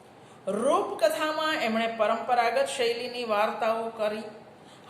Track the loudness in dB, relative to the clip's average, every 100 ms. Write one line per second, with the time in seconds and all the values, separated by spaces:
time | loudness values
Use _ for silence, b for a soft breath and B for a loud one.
0 | -20 B B B -4 0 2 2 2 2
1 | 2 2 -2 0 0 0 0 0 0 0
2 | 0 0 0 2 4 2 0 0 0 0
3 | -4 -6 -2 2 2 0 0 0 -4 -2
4 | -4 -2 -8 -14 -20 -20 B B -6